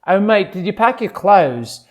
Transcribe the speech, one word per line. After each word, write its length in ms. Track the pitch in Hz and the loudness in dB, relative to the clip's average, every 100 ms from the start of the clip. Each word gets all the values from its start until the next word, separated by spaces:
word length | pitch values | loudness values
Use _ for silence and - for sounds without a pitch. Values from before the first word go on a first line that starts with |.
Oh, 140 | - 190 | 0 0
mate, 320 | 202 214 196 | 2 0 0
did 140 | 180 | -6
you 80 | 180 | -8
pack 260 | - 220 247 | -2 -2 -2
your 120 | 214 | -8
clothes? 720 | - 190 202 151 120 117 - _ | -4 4 4 4 -2 -10 -14 _